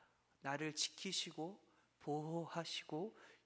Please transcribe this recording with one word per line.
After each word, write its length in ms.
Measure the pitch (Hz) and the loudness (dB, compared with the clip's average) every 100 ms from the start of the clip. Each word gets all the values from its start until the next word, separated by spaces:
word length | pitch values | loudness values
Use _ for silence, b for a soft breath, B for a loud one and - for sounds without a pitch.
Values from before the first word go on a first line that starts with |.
| B B _ _ | B B _ _
나를 340 | 139 143 156 | 0 2 2
지키시고 840 | 147 - - 196 170 175 151 165 208 - B B _ | 2 0 0 0 0 0 -2 -4 -4 -16 B B _
보호하시고 1160 | - 147 156 170 160 170 165 - - 156 214 - B B | 0 2 2 0 0 0 0 -2 0 0 0 -4 B B